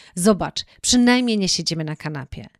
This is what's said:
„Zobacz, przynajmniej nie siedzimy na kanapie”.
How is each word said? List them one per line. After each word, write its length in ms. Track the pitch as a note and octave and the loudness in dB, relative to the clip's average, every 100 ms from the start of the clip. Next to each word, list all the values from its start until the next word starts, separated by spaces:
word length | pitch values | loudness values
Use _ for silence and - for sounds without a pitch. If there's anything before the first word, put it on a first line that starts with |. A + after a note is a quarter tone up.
| - | -12
„Zobacz, 500 | F3+ F#3+ F#3 D3+ - - _ | 0 2 2 -2 -6 -12 _
przynajmniej 560 | - B3 A#3+ B3 B3 G#3+ | 0 4 4 4 2 0
nie 100 | F#3 | 0
siedzimy 360 | - E3 E3 | -2 -4 -6
na 120 | D#3 D3+ | -6 -8
kanapie”. 500 | D#3 D3 C3+ - A#2+ | -8 -10 -10 -14 -14